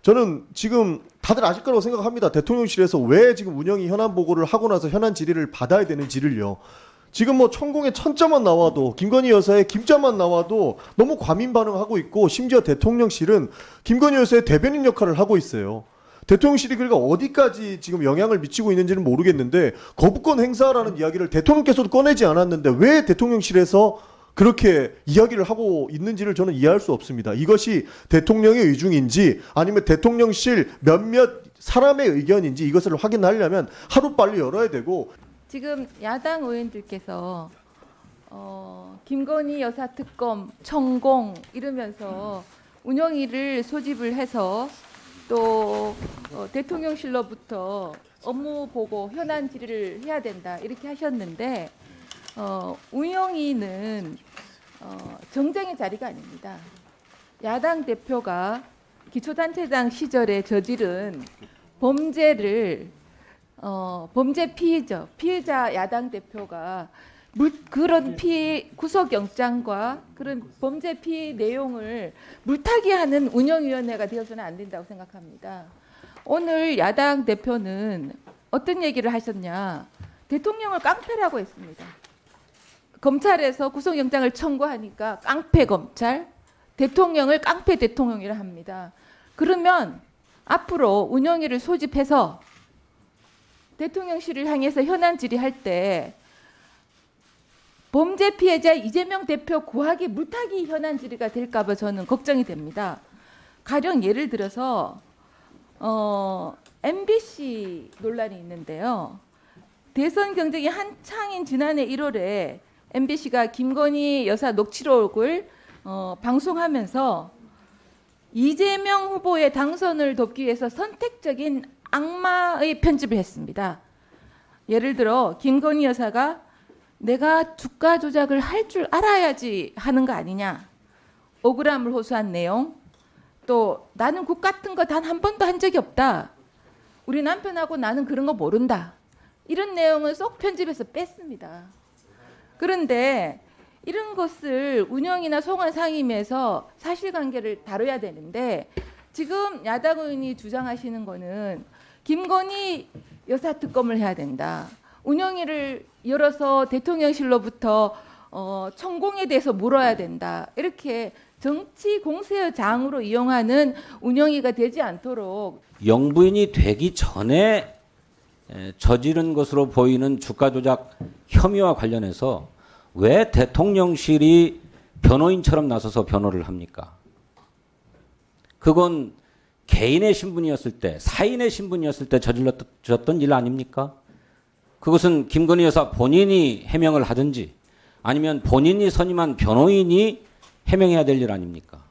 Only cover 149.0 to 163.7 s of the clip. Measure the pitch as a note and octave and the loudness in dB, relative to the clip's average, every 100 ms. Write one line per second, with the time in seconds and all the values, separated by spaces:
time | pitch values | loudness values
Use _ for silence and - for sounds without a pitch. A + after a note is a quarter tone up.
149 | _ - D4+ F#4+ G4+ D#4+ A3 A#3+ D#4 D#4+ | _ -12 -8 -6 -6 -8 -8 -4 -2 -2
150 | D4+ C#4 C4 B3 G#3 B3+ B3+ B3 B3+ A3+ | -6 -8 -8 -10 -10 -10 -8 -10 -10 -12
151 | G#3 F3+ F3+ G3+ G#3 E3+ - _ _ _ | -12 -14 -12 -10 -10 -10 -16 _ _ _
152 | - D#4+ F#4 F#4 F#4+ G4 G4 D#4+ - - | -6 -4 0 -2 -2 -8 -8 -8 -12 -20
153 | - - - C4 E4 D4+ - C4 A#3+ A3+ | -20 -20 -6 -4 -4 -8 -4 -2 -2 -2
154 | G3+ F3 C#3+ C3 D3+ D#3+ D3+ - _ _ | -2 -4 -8 -8 -8 -8 -12 -20 _ _
155 | - D4 F#4+ F#4 D#4 D4+ C#4 C4 - _ | -2 -2 -2 -4 -6 -6 -8 -10 -16 _
156 | A#3+ C#4+ D4 D4 C#4 C4+ C4 B3+ D4+ E4 | -4 2 0 0 0 0 0 -4 -4 0
157 | D4 D4 C4 B3 G#3 - A#3 G#3+ G#3 G#3+ | 0 0 0 0 0 -6 0 2 0 -2
158 | - - _ - F#3+ G3 F#3+ - F#4 E4+ | -20 -20 _ -12 -10 -8 -10 -10 -10 -4
159 | G4 G4+ E4 C4 C#4 G3 A3 C4+ B3+ A3 | -4 -4 -2 0 0 -2 0 2 2 0
160 | F3 E3+ F3 E3+ - - E4+ - D4 A#3 | -6 -10 -8 -8 -8 -8 -8 -8 -10 -8
161 | A3 _ _ _ C4+ D4+ G4+ _ G#4 G#4 | -8 _ _ _ -6 -6 -10 _ -4 -4
162 | D#4+ D#4+ G4+ G4+ F4 - G#3 A#3+ C4+ C#4 | -4 -8 -6 -4 -4 -2 -2 0 -2 -4
163 | G#3 A#3 B3 B3+ A3+ C4+ D4 | -2 0 2 2 2 2 2